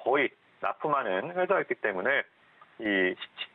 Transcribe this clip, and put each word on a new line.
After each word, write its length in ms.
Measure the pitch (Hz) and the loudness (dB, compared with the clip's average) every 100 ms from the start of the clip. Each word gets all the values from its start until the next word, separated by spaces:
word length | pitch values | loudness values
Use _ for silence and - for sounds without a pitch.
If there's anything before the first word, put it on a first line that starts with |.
거의 260 | - 143 120 - _ _ | 0 2 0 -4 _ _
납품하는 720 | 98 - 156 143 113 92 143 180 | -6 -4 0 0 0 -2 -2 -2
회사였기 380 | 180 185 143 - | 2 0 0 -2
때문에 480 | 110 92 113 139 - _ _ _ - - | -2 0 0 0 -2 _ _ _ -20 -8
이 360 | 110 98 92 92 - - - | 0 2 2 -2 -10 -12 -14